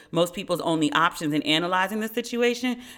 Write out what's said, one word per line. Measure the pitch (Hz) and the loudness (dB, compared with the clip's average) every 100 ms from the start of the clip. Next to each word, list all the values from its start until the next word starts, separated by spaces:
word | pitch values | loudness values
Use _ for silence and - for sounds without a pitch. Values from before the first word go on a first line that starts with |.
| - | -4
most | 165 175 | 0 0
people's | 196 180 170 | -2 -4 -2
only | 170 160 147 | 0 2 2
options | 156 170 - 156 | 4 2 0 -2
in | 151 | 0
analyzing | - 156 175 185 190 214 | 2 2 2 0 0 -2
the | 220 | -4
situation. | 240 233 240 240 240 254 247 - | -4 -4 0 0 0 -2 -4 -10